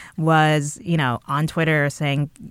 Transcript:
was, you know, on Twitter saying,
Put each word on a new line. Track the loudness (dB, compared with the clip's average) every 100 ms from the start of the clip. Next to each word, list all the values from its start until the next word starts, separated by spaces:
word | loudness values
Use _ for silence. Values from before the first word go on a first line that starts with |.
| -14 -2
was, | 2 4 4 2 -2 -8
you | -2 0
know, | 0 -2 -4
on | -2 -2
Twitter | -2 0 0 0
saying, | -2 -4 -2 -4 -8 -20